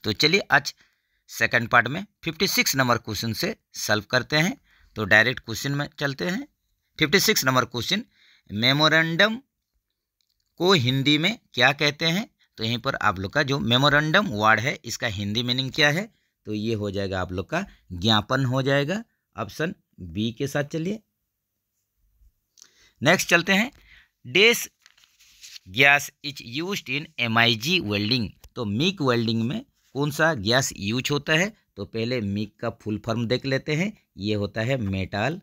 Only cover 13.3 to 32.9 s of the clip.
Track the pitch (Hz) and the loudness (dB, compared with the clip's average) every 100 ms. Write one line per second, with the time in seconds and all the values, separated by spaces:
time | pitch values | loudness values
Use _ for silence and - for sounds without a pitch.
13.3 | 143 143 139 131 120 143 143 156 170 202 | -2 0 0 2 4 4 4 4 0 0
14.3 | 104 107 110 123 - 117 - 120 101 101 | 2 4 4 2 -6 -10 -6 -6 -4 -4
15.3 | 107 123 123 131 151 147 151 220 _ _ | -4 -2 -4 -4 2 2 2 -4 _ _
16.3 | _ - 107 110 110 104 98 98 95 90 | _ -8 -4 -2 -2 -2 -2 -4 -4 -4
17.3 | 92 92 160 202 - _ 90 104 107 95 | -6 -4 -6 -6 -14 _ -4 2 2 2
18.3 | 131 135 131 131 139 143 196 233 _ _ | -2 0 0 2 0 0 -4 -8 _ _
19.3 | - 113 - 160 - _ _ 90 80 113 | -10 -10 -4 -6 -6 _ _ -10 -4 -4
20.3 | 113 139 151 147 165 165 220 _ _ _ | -2 -4 -4 -4 -6 -6 -8 _ _ _
21.3 | _ _ _ _ _ _ _ _ _ _ | _ _ _ _ _ _ _ _ _ _
22.3 | _ _ _ - _ _ _ 131 180 - | _ _ _ -20 _ _ _ 2 2 4
23.3 | 170 165 196 240 _ _ - _ _ 120 | 2 4 0 0 _ _ -20 _ _ -4
24.3 | 151 220 233 - _ _ _ _ _ _ | 2 4 2 -4 _ _ _ _ _ _
25.3 | _ - - - 95 143 143 143 _ 143 | _ -20 -20 -10 2 4 4 0 _ -14
26.3 | 139 - 123 175 202 - 135 160 - 120 | -14 -12 -8 -6 -8 -6 -8 -8 -6 0
27.3 | 113 117 117 127 180 104 104 104 127 101 | 4 4 2 0 -2 0 -2 0 -2 -2
28.3 | - - - 110 104 175 196 139 120 117 | -8 -16 -8 -4 0 0 0 0 2 0
29.3 | 113 113 185 277 _ _ 131 147 143 160 | 0 -2 -4 -10 _ _ -4 -4 2 2
30.3 | 143 95 123 135 - 101 120 - 143 143 | 2 0 0 0 -4 -2 -2 -2 -4 0
31.3 | 160 196 - _ - 98 113 117 127 104 | 0 0 -6 _ -14 -10 -6 -4 -2 -2
32.3 | 101 104 _ 117 - - | -4 -6 _ -8 -8 -6